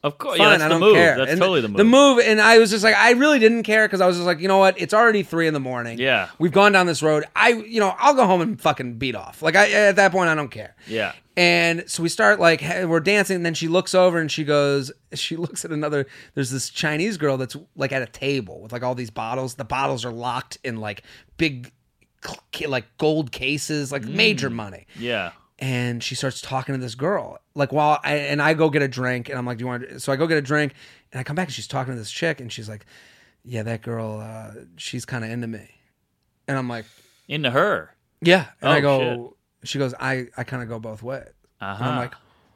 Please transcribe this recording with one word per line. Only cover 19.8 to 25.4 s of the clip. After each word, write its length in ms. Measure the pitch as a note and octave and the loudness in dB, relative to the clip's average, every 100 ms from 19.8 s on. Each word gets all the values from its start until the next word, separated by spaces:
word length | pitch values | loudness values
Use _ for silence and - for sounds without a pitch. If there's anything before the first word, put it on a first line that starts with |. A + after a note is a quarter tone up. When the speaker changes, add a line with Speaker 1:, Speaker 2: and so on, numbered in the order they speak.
| C#3 C3 | -2 -4
Speaker 2:
are 60 | A#2+ | -8
locked 460 | A#2 A#2+ B2 - - | -8 -6 -8 -10 -12
in, 140 | C3 A2+ | -10 -8
like, 260 | G#2+ G2+ _ - _ - | -10 -12 _ -20 _ -4
big, 340 | E3 B2+ A#2+ _ _ _ _ _ - | -4 -4 -16 _ _ _ _ _ -18
cl-, 140 | - _ | -18 _
ca-, 140 | - D3+ | -10 -6
like, 200 | B2+ - _ | -6 -8 _
gold 340 | D#3 D#3 C3+ | 0 0 -4
cases, 600 | - C3 D3 - D3+ C#3 | -6 -6 -6 -4 -6 -6
like, 100 | C#3 | -8
Speaker 1:
Mm. 140 | A2+ E3+ | -8 0
Speaker 2:
major 340 | A3 F#3 C3+ | 0 0 -6
money. 380 | A#2 G#2+ F#2+ _ - | -8 -12 -16 _ -12
Speaker 1:
Yeah. 320 | A#2+ A2+ F2 - | -6 -6 -6 -12